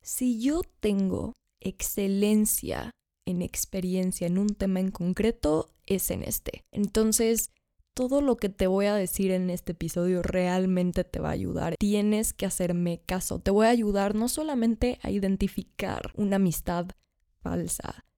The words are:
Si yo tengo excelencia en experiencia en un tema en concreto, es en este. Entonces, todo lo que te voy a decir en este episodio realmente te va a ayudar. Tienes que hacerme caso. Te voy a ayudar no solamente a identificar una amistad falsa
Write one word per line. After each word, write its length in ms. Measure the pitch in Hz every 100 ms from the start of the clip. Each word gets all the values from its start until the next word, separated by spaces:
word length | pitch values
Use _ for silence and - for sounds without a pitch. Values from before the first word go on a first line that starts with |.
Si 400 | - - 254 226
yo 200 | 254 320 - _
tengo 540 | 214 196 190 190 220 - _ _
excelencia 1300 | 190 190 - - 196 196 208 214 214 - - - - - _ _ -
en 160 | 175
experiencia 840 | 175 - - 190 180 185 185 - 170
en 100 | 180
un 120 | 208
tema 300 | 208 196 185
en 120 | 190
concreto, 800 | - 175 185 220 233 294 311 - _ -
es 260 | 190 -
en 120 | -
este. 380 | - - - - _
Entonces, 800 | - 202 220 220 220 226 226 - _ _ _ _ -
todo 220 | 254 277
lo 160 | 285 240
que 100 | 202
te 200 | 196 190
voy 180 | 196 202
a 100 | 208
decir 360 | 185 - 190
en 180 | 185 180
este 240 | 175 -
episodio 480 | 170 165 175 175 180
realmente 840 | 175 185 180 185 185 180 180 175
te 160 | 175 -
va 80 | 156
a 60 |
ayudar. 420 | - 180 - 170 -
Tienes 540 | 202 208 208 214 220
que 140 | - 196
hacerme 560 | - 180 175 175 170 -
caso. 340 | 185 - -
Te 120 | -
voy 140 | 202 226
a 60 |
ayudar 440 | 240 208 202 196 214
no 140 | 240
solamente 680 | 302 311 269 233 226 247 247
a 100 | -
identificar 1000 | 196 190 190 196 - - - 190 - - -
una 220 | 202 196
amistad 500 | 185 160 - 175 180 - _ _ _ _
falsa 640 | - 170 170 - - - _